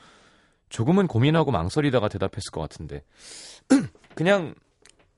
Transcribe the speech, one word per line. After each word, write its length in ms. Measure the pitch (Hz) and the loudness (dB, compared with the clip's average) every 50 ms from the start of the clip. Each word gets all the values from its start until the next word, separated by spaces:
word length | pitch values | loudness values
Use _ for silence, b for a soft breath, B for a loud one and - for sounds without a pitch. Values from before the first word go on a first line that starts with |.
| b b b b b b b b b b b b b _ | b b b b b b b b b b b b b _
조금은 380 | - - 113 131 180 202 196 | -6 -2 0 2 4 4 2
고민하고 460 | 165 - 110 123 147 156 170 151 139 123 | 2 2 2 2 4 4 4 2 2 0
망설이다가 560 | 85 82 90 - 156 147 147 127 123 104 104 | 0 -2 -2 0 0 0 2 2 2 0 0
대답했을 400 | - 92 95 95 - - - - - | -2 -2 -4 -4 -4 -8 -12 -10 -8
것 80 | - | -8
같은데 420 | 78 73 - - 78 73 71 71 B B B B B B B B B B B B _ - | -8 -8 -10 -14 -14 -14 -14 -14 B B B B B B B B B B B B _ 2
<clears throat> 460 | 262 277 185 113 - _ _ _ - | 2 2 2 0 -10 _ _ _ -8
그냥 400 | - 160 180 202 196 165 127 - - _ _ _ _ _ _ _ _ _ _ _ | -2 0 2 2 2 0 -4 -10 -16 _ _ _ _ _ _ _ _ _ _ _